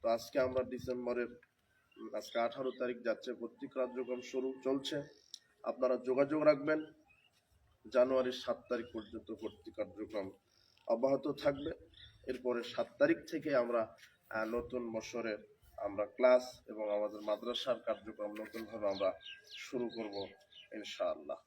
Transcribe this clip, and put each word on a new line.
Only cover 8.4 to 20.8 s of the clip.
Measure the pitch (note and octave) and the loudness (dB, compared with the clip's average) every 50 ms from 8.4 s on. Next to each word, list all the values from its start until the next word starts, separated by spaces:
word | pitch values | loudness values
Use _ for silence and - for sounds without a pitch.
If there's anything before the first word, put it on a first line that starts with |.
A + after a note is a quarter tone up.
| - - A#2 - - - | -4 -4 -4 -4 -2 -4
তারিখ | A#2+ A2+ A#2 - - | -4 -4 -4 -6 -8
পর্যন্ত | A2+ G#2+ G2+ - - - - | -8 -8 -8 -12 -12 -10 -10
ভর্তি | A2 - - G#2 G2 - - - | -12 -8 -8 -10 -10 -10 -18 -14
কার্যক্রম | - - G#2+ F#2+ F2+ G2+ G#2+ G2 G#2+ G#2 F#2+ F#2+ F#2 - _ _ _ _ _ _ _ _ _ | -6 -6 -6 -6 -6 -10 -10 -6 -6 -6 -6 -6 -10 -16 _ _ _ _ _ _ _ _ _
অব্যাহত | - A#2 A2+ B2 C3+ C#3 C3+ - | 0 0 2 4 2 2 2 2
থাকবে। | D3+ C#3+ - - D3 C#3 C3+ C#3+ D#3+ - - - - _ - - - - - - | -2 -4 2 0 0 0 0 -4 -6 -8 -8 -14 -20 _ -20 -20 -20 -20 -16 -8
এরপরে | C3+ B2+ B2 B2+ B2 A#2+ A#2 A#2 | -6 -6 -4 -2 -2 -2 -2 -4
সাত | - - - A#2 - - - | -4 -4 -4 -4 -4 4 4
তারিখ | C#3+ D3+ E3 E3 - | 6 6 6 2 0
থেকে | - - D#3 C#3+ D#3 C#3+ | -8 -8 -4 -2 2 2
আমরা, | B2+ A#2+ A#2 A#2+ A#2 A2+ A2 - - - - _ _ _ _ | 4 4 4 2 0 0 0 -6 -20 -20 -20 _ _ _ _
আহ, | - A2 A2 | -4 -2 -2
নতুন | A2+ A#2 A#2+ A#2+ A#2 B2 B2 A#2+ A2+ A2 | 0 -2 -2 -4 -2 -6 -6 -4 -4 -4
বছরের | A2+ G#2+ - - A#2 A#2 A2+ G#2 G#2 - - - _ _ - _ | -6 -6 -6 -6 -4 -4 -4 -4 -4 -8 -16 -20 _ _ -20 _
আমরা | - G2+ G2+ G2 G2 G#2 | -6 -6 -4 0 -2 -2
ক্লাস | G2+ - - B2 B2+ B2+ B2 B2 - - - _ | -2 0 6 8 10 10 10 6 2 -14 -16 _
এবং | - A2 G#2+ G#2+ G#2 G#2 | -12 -8 -6 -2 0 0
আমাদের | G#2 G#2+ G#2 G#2+ G#2 | 0 0 0 -4 -6
মাদ্রাসার | G#2 G#2+ G#2 G#2+ A2+ A#2 A#2+ - - C3+ A#2+ A2+ | -2 -2 -2 -2 -2 -4 -4 -2 0 -2 -2 -2
কার্যক্রম | - - - - G#2+ A2 A2+ - G#2 G#2 | 0 -4 -4 -4 -4 -14 -10 -8 -8 -6
নতুনভাবে | G#2 G#2+ A2 G#2+ - A2+ A2+ G#2 A2+ A2 G#2 G2+ | -6 -8 -10 -8 -8 -10 -10 -8 -6 -2 0 0
আমরা | G2 G2 G2 F#2 - - - - - - - - - | 2 4 2 2 2 0 -10 -16 -16 -16 -16 -16 -14
শুরু | - - - - B2 A#2+ A#2 A2 | -14 -12 -6 -4 -2 -2 -2 -4
করব | A2+ A2 G#2 G2 G2+ G2 G2 - - - _ - - - _ - | -6 -6 -4 -4 -6 -6 -8 -10 -18 -20 _ -20 -20 -18 _ -12
ইনশাআল্লাহ। | G#2+ | -10